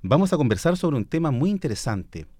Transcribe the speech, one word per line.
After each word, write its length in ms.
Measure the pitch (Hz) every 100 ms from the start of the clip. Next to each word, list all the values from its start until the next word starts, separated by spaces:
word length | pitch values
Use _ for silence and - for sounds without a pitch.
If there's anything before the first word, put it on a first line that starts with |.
vamos 300 | 92 143 196
a 40 | 170
conversar 400 | 127 104 170 180
sobre 200 | 175 139
un 80 | 101
tema 240 | 160 160
muy 220 | 127 170
interesante 720 | 196 156 104 - 101 85 85 78